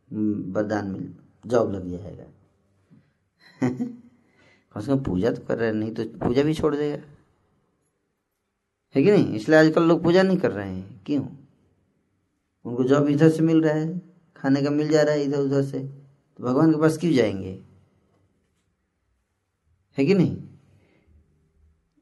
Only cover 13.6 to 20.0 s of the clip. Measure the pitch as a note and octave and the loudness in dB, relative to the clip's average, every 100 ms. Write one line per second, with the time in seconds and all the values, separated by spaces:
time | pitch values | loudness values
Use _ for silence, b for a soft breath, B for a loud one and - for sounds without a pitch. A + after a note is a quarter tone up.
13.6 | D#3 D#3 E3 F3+ - _ _ - C3+ C#3 | 2 0 -4 -8 -12 _ _ -6 0 0
14.6 | C#3+ D3 D3+ D#3 D3 D3+ C#3 C#3+ C#3 C#3 | 0 0 2 2 2 0 -2 -2 0 0
15.6 | C#3 C3+ C3+ - - _ _ - A#2+ C#3 | -2 -6 -10 -14 -20 _ _ -8 -2 2
16.6 | D#3+ D3+ D#3 D#3+ F3 C3 G#2+ F#2+ F#2+ F#2+ | 4 4 2 2 0 2 2 -2 -8 -12
17.6 | - _ _ _ _ _ _ _ _ _ | -18 _ _ _ _ _ _ _ _ _
18.6 | _ _ _ _ _ _ _ _ _ _ | _ _ _ _ _ _ _ _ _ _
19.6 | _ _ _ - | _ _ _ 0